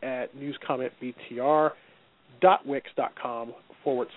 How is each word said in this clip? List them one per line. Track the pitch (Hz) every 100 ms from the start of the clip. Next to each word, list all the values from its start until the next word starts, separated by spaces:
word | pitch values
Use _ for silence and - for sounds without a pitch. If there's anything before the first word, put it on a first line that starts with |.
at | 131 127 120
newscommentbtr | 135 143 - - 131 127 - 127 - - 117 135 156 156 - _ _ _ _ _ 123
dot | 185 196 135
wix | 139 - -
dot | 123 -
com | 123 117 117 - _ -
forward | 147 127 117